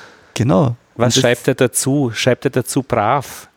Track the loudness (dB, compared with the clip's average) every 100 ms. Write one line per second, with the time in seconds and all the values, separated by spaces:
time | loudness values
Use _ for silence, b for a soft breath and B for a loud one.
0 | B B B -2 2 2 2 -2 _ -2
1 | 0 2 2 0 -2 0 0 0 -2 0
2 | -2 0 0 0 0 -2 -2 -4 -2 0
3 | 2 0 -4 -14 -20